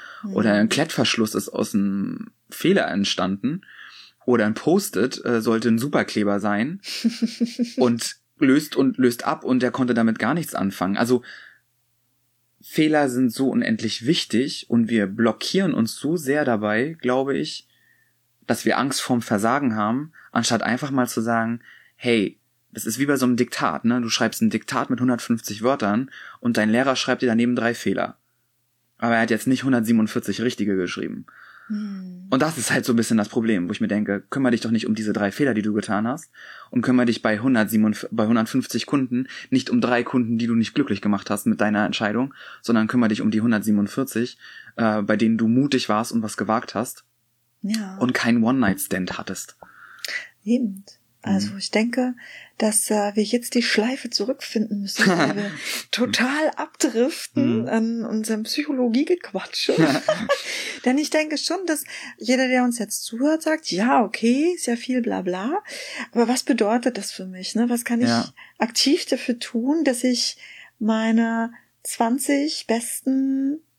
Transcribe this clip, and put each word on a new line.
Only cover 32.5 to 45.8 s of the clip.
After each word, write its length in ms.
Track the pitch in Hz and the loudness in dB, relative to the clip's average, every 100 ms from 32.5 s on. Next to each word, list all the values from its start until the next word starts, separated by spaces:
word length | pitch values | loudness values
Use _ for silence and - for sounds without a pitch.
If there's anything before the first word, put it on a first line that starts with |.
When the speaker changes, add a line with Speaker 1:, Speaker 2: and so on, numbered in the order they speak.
| 151 | -2
Speaker 2:
ist 140 | 110 | -2
halt 120 | 143 | 0
so 80 | 127 | 2
ein 40 | 117 | 2
bisschen 200 | 110 113 | 2 2
das 120 | 104 | 2
Problem, 400 | 123 113 101 87 | 0 2 0 -2
wo 40 | |
ich 80 | 104 | -2
mir 60 | 107 | 0
denke, 380 | 101 101 101 - | 0 0 -4 -4
kümmere 220 | 135 131 | 0 2
dich 100 | 117 | 2
doch 120 | 117 | 0
nicht 160 | 113 - | 0 0
um 80 | 110 | -2
diese 160 | 107 | 0
drei 180 | 101 101 | 0 0
Fehler, 240 | - 143 | 0 0
die 80 | 107 | 0
du 100 | 104 | 0
getan 360 | 104 101 101 113 | -2 -2 -2 -2
hast 240 | 151 - - - - - | -4 -10 -20 -20 -20 -6
und 120 | 127 | -2
kümmere 240 | 113 127 120 | 2 4 4
dich 160 | 110 | 2
bei 160 | 113 104 | 0 0
hundertsiebenundv-, 720 | 131 120 101 110 107 104 - | 2 2 2 4 2 2 -4
bei 160 | 113 107 | 0 2
hundertfünfzig 600 | 117 113 131 - 117 - | 2 2 0 -2 -4 -2
Kunden 420 | 147 127 120 131 - - | -2 0 -2 -4 -10 -2
nicht 200 | 131 - | -2 2
um 100 | 120 | 2
drei 220 | 113 120 | 4 2
Kunden, 340 | 123 127 113 113 | 2 0 2 0
die 120 | 117 | 2
du 80 | 113 | 2
nicht 180 | 110 | 2
glücklich 260 | - 135 98 | 0 0 0
gemacht 300 | 104 98 - | 0 0 -2
hast 160 | 104 117 | -2 0
mit 140 | 107 | 2
deiner 260 | 104 104 82 | 2 2 0
Entscheidung, 480 | - 107 110 135 - - - | 0 -2 -2 -4 -8 -20 -8
sondern 280 | - 113 110 | 0 2 2
kümmere 220 | 127 113 | 2 2
dich 120 | 107 | 2
um 80 | 110 | 0
die 100 | 107 | 2
hundertsiebenundvierzig, 960 | 117 107 107 104 101 - 131 110 123 - - - - | 2 2 2 2 2 -2 -2 -2 -4 -8 -20 -20 -12
äh, 280 | - 113 107 | -2 0 0
bei 140 | 101 107 | 0 2
denen 220 | 113 113 | 4 4
du 80 | 113 | 4
mutig 420 | 123 143 131 | 4 4 2